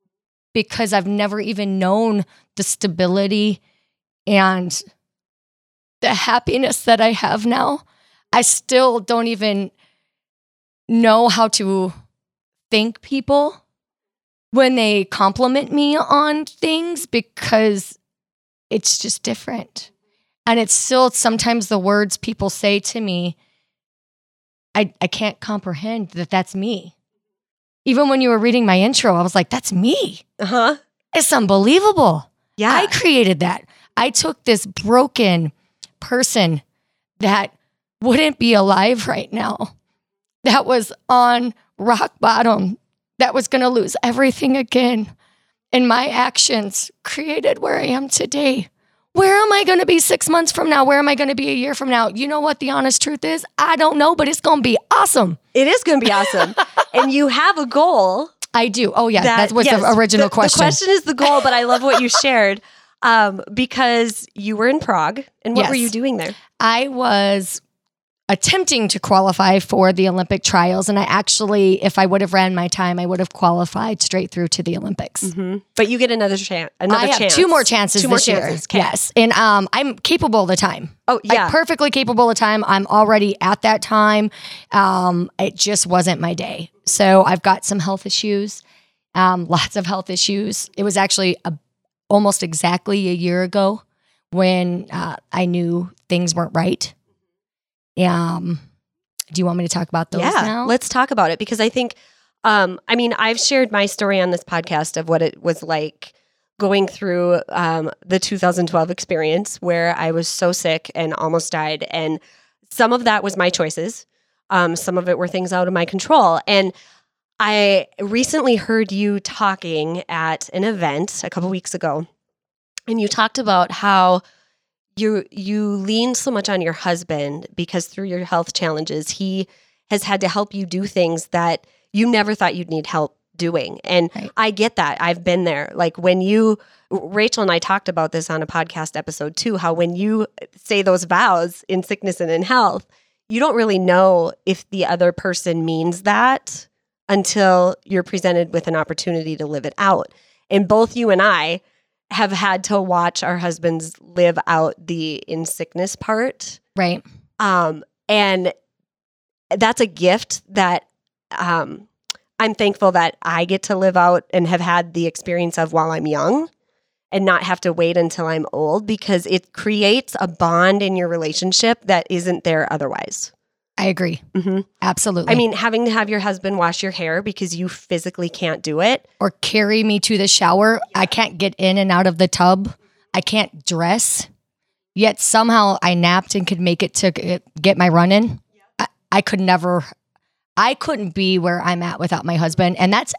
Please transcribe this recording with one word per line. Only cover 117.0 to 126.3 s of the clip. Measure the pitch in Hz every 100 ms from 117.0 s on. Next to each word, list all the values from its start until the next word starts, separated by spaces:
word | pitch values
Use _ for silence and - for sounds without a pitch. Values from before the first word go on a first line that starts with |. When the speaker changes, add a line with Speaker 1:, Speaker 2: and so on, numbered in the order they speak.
| _ _ _ _
Speaker 2:
I | 214 208 202 196 - -
recently | 202 233 262 311 262 226
heard | - 226 220
you | 196 208 202
talking | - - 208 190 175 156 156 175 -
at | 165 160 160 -
an | 185
event | 208 202 165 143 196 -
a | -
couple | - 180
weeks | 185 -
ago, | 175 165 147 165 _ _ _ _ _ _ - -
and | 226
you | 208
talked | - 220 254
about | 214 185 180
how | - 202 190 185 185 - _ _ _ _ _ _ -
you, | 214 208 -
you | - 190 208 208
lean | 202 190 220 247 240
so | 277